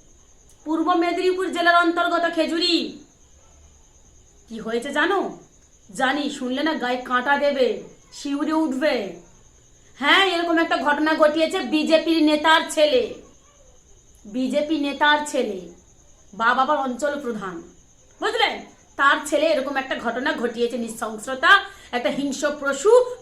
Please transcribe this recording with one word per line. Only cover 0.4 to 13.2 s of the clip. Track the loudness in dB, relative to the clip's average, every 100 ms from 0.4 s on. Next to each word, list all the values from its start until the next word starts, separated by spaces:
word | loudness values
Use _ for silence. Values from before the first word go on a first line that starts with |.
| _ -16 -6
পূর্ব | -2 2
মেদিনীপুর | 2 2 0 0 0 -2
জেলার | 0 4 4
অন্তর্গত | 4 2 0 0 0 0
খেজুরি। | -2 -2 0 0 -2 -10 -20 _ _ _ _ -20 -20 _ _ _ -20 -20 _ _ -18
কি | -14
হয়েছে | -6 -6 -4
জানো? | -2 0 0 -2 -8 -18 _ _ _ -14
জানি, | -2 -2 0 -4
শুনলে | -6 -4 -2
না | -2
গায়ে | -2 -2 -4
কাঁটা | -2 -2 2 2
দেবে, | 2 2 0 0 -8 -20 _
শিউরে | -12 -6 -4 0
উঠবে। | 0 0 0 0 0 -4 -10 -20 -20 _ _ _ _ _ -4
হ্যাঁ, | 2 4 4
এরকম | 0 0 0
একটা | 2 0
ঘটনা | 0 0 0 4
ঘটিয়েছে | 4 4 0 0
বিজেপির | -2 -2 2 2 2 2
নেতার | 4 4 4 2 2
ছেলে, | 2 2 2 0 -6